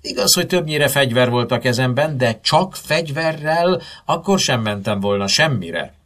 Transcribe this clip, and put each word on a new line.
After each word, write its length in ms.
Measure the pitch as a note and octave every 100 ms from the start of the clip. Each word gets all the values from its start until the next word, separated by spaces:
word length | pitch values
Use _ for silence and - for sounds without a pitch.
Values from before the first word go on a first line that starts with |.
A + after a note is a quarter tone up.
Igaz, 340 | - - -
hogy 120 | - F3
többnyire 420 | F3+ D#3 D3+ C#3+
fegyver 420 | C#3+ C3+ A#2 B2
volt 200 | A#2+ A2+
a 80 | B2
kezemben, 580 | B2+ A#2 B2+ B2 D#3 C#3+
de 240 | B2 A2
csak 340 | - D#3 F#3
fegyverrel 1040 | - - D#3 E3 C#3+ D#3+ D#3 D3+ D#3+ F3 F3 - -
akkor 340 | - E3+ F3+ F#3+
sem 240 | - B2
mentem 380 | A2 G2+ G2+ G2+
volna 260 | G2+ G2+ G2+
semmire. 720 | - D#3 B2 E2+ E2 C#2+ -